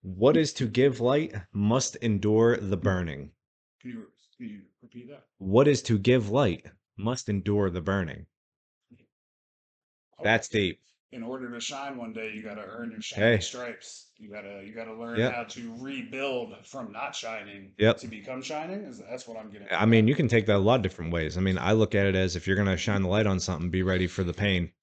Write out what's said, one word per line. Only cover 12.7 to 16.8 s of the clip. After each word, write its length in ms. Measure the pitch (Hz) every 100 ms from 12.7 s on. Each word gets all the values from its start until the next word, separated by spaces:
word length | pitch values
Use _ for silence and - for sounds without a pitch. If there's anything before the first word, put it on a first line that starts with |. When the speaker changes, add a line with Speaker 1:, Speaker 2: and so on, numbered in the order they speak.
| 113 117
Speaker 2:
your 100 | 110
shiny 340 | - - 110 110
Speaker 1:
Hey. 40 |
Speaker 2:
stripes. 720 | 85 123 123 113 - - - _
You 120 | 107
gotta, 340 | 104 98 101 95
you 80 |
gotta 200 | 113 113
learn 240 | 113 117 117
Speaker 1:
Yep. 140 | 120
Speaker 2:
how 100 | 120 113
to 280 | - 117 117
rebuild 880 | 131 135 113 131 139 127 110 - -
from 260 | 139